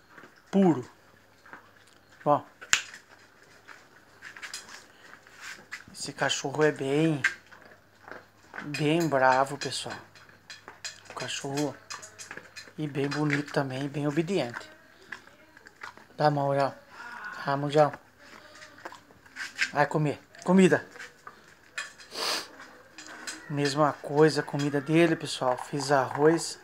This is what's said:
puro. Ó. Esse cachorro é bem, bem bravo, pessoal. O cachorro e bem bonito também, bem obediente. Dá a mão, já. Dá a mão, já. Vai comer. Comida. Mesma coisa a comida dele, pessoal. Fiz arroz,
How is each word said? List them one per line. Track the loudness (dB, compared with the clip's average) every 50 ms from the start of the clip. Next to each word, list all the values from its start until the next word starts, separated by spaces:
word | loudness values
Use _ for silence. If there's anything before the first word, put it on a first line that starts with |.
| _ _ -20 -20 -20 -20 _ -20 _ 0
puro. | 2 4 6 6 4 2 -2 -10 -16 _ _ -20 -20 -20 _ _ _ _ _ -20 -20 -20 -20 -20 -20 -20 -20 -20 -20 -20 _ _ -16 -6
Ó. | 0 2 2 2 0 -8 -20 -12 -2 0 0 0 0 -6 -16 -20 -20 _ -20 -20 -20 -20 -20 -20 -20 -20 -20 -20 -20 -20 -20 -20 -20 -20 -20 -20 -20 -20 -20 -20 -20 -18 -18 -16 -14 -14 -14 -14 -16 -16 -20 -20 -20 -20 -20 -20 -20 -20 -20 -20 -20 -20 -20 -18 -16 -16 -16 -16 -16 -18 -18 -18 -18 -18
Esse | -14 -12 -12 -10
cachorro | -4 -2 -2 -2 -2 -2 -4 -4 0 2
é | 2 2
bem, | 2 0 -2 0 2 4 4 4 2 2 -2 -4 -4 -4 -18 -20 -20 -20 -20 -20 -20 -20 _ _ _ -20 -18 -18 -18 -18 -18 _ _ _ -20 -16 -14 -12 -10
bem | -8 -4 0 2 2 2 2 2 2
bravo, | 2 4 6 6 6 4 2 0 -2
pessoal. | -6 -6 -6 -6 -6 -8 -8 -12 -12 -16 -20 -20 -20 -20 -20 -20 -20 _ -20 -20 -20 -18 -20 -20 -16 -16 -16 -16 -16 -20 -16
O | -12
cachorro | -10 -10 -8 -8 -8 -8 -6 -2 -2 -2 -2 -4 -8 -16 -16 -16 -16 -16 -18 -18 -18 -16 -16 -16 -16 -18 -18 -20 -20 -20 -16 -10
e | -8 -8
bem | -6 -4 -2 -2 -2
bonito | 0 0 0 0 0 0 -2 -2
também, | -2 -2 -2 -2 -4 -6 -6 -6
bem | -4 -4 -4
obediente. | -2 0 0 -2 0 0 -2 -2 -4 -6 -12 -14 -16 -20 -20 -20 -20 -20 -20 -18 -18 -18 -18 -18 -20 -20 -20 -20 -20 -20 -20 -20 -20 _ -18 -18 -18 -18 -20 -20 -14 -4
Dá | 2 2 4
a |
mão, | 4 2 0 0 2
já. | 2 0 0 -2 -8 -20 -20 -20 -18 -16 -16 -14 -14 -14 -14 -12 -8 -4
Dá | -2
a | -2
mão, | 0 0 2
já. | 6 6 6 4 4 -6 -18 _ _ _ -20 -20 -20 -20 -20 -20 -20 -20 -20 -20 -20 -18 -18 -18 -18 -18 -20 -20 -20 -20 -20 -20 -14 -12 -12 -10 -4 -4 -4 -2
Vai | 2 2 2
comer. | 2 2 0 0 0 -2 -4 -10 _ -18 -8 0
Comida. | 4 8 8 8 8 6 4 0 -6 -16 -18 -18 -18 -18 -20 -20 -20 -20 -20 -20 -20 -20 _ -20 -14 -12 -12 -12 -12 -16 -20 -20 -16 -10 -6 -4 -4 -4 -4 -6 -10 -16 -20 -20 -20 -20 -20 -20 -20 -20 -20 -18 -18 -16 -14 -14 -14 -14 -14 -10 -6
Mesma | -2 0 0 0 2 2 2 2
coisa | 2 -2 -8 -2 4 6 6 6 6 2
a | -4
comida | -2 -4 -2 -2 0 0 -2
dele, | 0 2 4 4 6 4 2
pessoal. | 0 -4 -8 -6 -2 0 0 0 -2
Fiz | -4 -8 -6 -6 0 2
arroz, | 2 2 2 0 0 4 6 6 6 4 0 -6 -10 -12